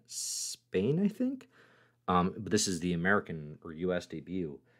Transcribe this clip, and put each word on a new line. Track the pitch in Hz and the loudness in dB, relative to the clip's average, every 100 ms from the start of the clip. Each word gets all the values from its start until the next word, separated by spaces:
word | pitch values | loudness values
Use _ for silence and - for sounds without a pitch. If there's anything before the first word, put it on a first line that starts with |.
| - | -12
Spain, | - - - - - _ 92 107 160 | -8 -6 -6 -8 -10 _ 0 2 4
I | 208 | 2
think. | 214 254 269 - _ - _ _ _ - | 2 -2 -4 -10 _ -20 _ _ _ 2
Um, | 90 92 - | 4 4 0
but | 92 | 0
this | 104 101 | 2 2
is | 85 | 0
the | 90 | 0
American | 87 90 101 - 80 76 78 | 2 4 2 2 -6 -10 -12
or | 85 | -12
U | 80 90 | -4 0
S | 90 - | 0 -2
debut. | 80 82 92 80 69 _ | -10 -6 -4 -4 -8 _